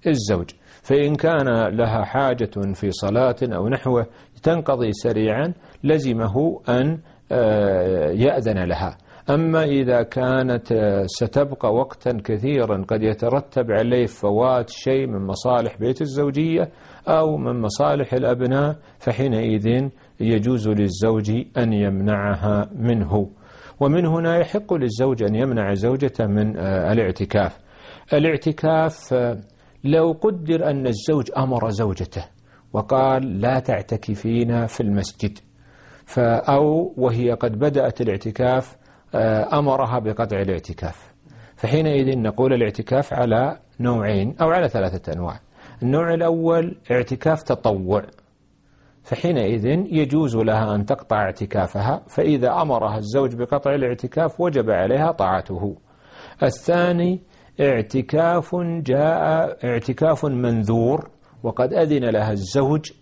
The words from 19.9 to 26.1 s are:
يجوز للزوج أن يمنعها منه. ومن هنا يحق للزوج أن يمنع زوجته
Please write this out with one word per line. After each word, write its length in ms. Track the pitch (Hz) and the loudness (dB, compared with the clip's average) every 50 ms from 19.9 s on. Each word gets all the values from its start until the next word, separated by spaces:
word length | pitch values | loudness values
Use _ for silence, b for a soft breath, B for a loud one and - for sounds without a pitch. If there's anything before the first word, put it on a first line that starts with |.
| - b b b b - | -6 b b b b -4
يجوز 480 | 113 110 113 110 101 120 127 120 107 110 | 0 0 2 2 2 2 0 0 2 0
للزوج 640 | 107 104 104 98 87 92 104 113 113 110 104 104 107 117 131 - - | 2 2 2 0 0 0 0 2 2 2 0 0 -2 -2 -2 -4 -2
أن 160 | 131 120 113 110 | -2 0 2 2
يمنعها 960 | 104 104 101 98 95 98 104 107 101 101 104 101 87 85 107 104 104 101 - - | 2 2 0 0 0 0 0 0 0 0 -2 -2 0 0 0 0 0 -2 -2 -6
منه. 560 | 139 113 120 120 113 101 78 92 107 101 - - B B B B B B B B B | -4 0 0 2 2 0 0 0 0 0 -2 -6 B B B B B B B B B
ومن 260 | 143 139 147 175 175 | 0 2 2 2 2
هنا 320 | 160 160 165 165 165 170 170 | 2 0 0 0 0 2 2
يحق 360 | 170 - - 208 208 - 190 | 0 0 -2 -6 -2 -2 -2
للزوج 480 | 165 131 120 107 110 127 135 131 113 113 | 0 0 -2 -2 0 0 0 0 0 0
أن 120 | 104 107 | 0 0
يمنع 400 | 110 127 135 123 113 104 98 101 | 0 0 0 0 -2 0 0 0
زوجته 520 | 98 98 117 131 135 143 131 | 0 0 0 0 2 0 -2